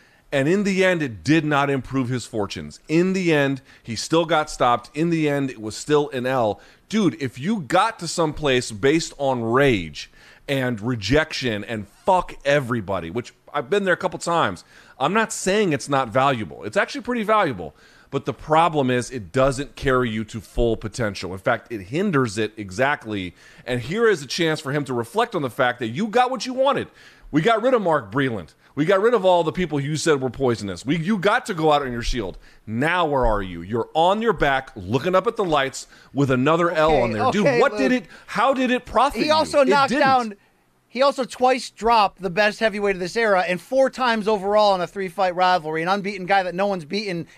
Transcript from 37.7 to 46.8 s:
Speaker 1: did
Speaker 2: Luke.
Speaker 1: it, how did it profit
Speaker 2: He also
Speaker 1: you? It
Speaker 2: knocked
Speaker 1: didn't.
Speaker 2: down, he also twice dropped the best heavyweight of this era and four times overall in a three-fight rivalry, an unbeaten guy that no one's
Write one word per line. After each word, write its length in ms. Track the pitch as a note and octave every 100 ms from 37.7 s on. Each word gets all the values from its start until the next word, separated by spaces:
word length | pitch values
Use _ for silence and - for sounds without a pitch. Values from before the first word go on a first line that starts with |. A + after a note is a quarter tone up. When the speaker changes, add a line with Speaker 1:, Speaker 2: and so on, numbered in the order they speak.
| G#3
Speaker 1:
did 140 | C4
Speaker 2:
Luke. 120 | B3+
Speaker 1:
it, 60 | - - -
how 260 | F#3+ B3
did 180 | C4 B3
it 140 | B3 -
profit 380 | G#3+ C#4 A#3
Speaker 2:
He 80 | D4+
also 260 | D#4 D4+ D4
Speaker 1:
you? 40 |
It 60 | C4
Speaker 2:
knocked 200 | C#4 C4+
Speaker 1:
didn't. 120 | C4+
Speaker 2:
down, 340 | C4+ B3+ A3+ G3 _ _ _ _ _
he 120 | A#3
also 220 | C#4 C#4 A#3
twice 440 | - B3+ C4 -
dropped 520 | - G#3+ A#3 F#3+ -
the 80 | F#3
best 300 | E3+ G#3 G3+
heavyweight 360 | A3+ G3+ G3+ F#3
of 60 |
this 160 | F3+ A3+
era 240 | A3+ F#3
and 180 | F3 F3+
four 300 | - C4 C4
times 380 | - B3+ A3+ G3+
overall 480 | G#3+ F#3+ G#3 G#3 F#3
in 60 |
a 60 | E3+
three-fight 480 | G3+ F#3 F#3 F#3 F3
rivalry, 460 | F#3 F3+ D#3 D#3+
an 80 | E3+
unbeaten 360 | G3+ G3 G3 F3+
guy 180 | G3
that 120 | F3+ F3
no 120 | G3+
one's 180 | F#3